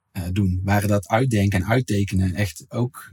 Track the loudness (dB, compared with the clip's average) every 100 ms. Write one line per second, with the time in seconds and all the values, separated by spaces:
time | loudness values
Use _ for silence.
0 | _ -8 -4 0 0 0 0 0 2 0
1 | 0 0 2 2 2 2 2 0 0 -2
2 | 0 0 0 0 -4 -6 -10 -4 -4 -6
3 | -20